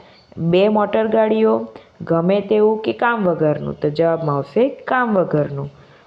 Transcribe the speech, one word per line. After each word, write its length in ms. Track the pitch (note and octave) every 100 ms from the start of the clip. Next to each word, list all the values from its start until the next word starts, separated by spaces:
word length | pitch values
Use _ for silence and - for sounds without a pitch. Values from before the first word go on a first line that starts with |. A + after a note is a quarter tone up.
| - - _ -
બે 320 | E3 F3 G3+
મોટરગાડીઓ, 1000 | G#3+ G3+ A3 A3 A3 A3 A3 A3 A3+ A#3 - - -
ગમે 380 | - E3 E3+ G3+
તેવું 380 | G3+ G#3+ G#3+ A3
કે 140 | A3+
કામ 320 | A3 A#3+ A#3
વગરનું, 560 | F#3 D#3 D#3 C#3+ C#3+ C#3+
તો 100 | D3+
જવાબમાં 460 | D3 E3 E3 D#3 C#3+
આવશે 320 | - G#3 C4+
કામ 500 | - - B3+ A#3+ G3
વગરનું. 520 | E3+ D3+ C#3+ C#3 C#3 - - -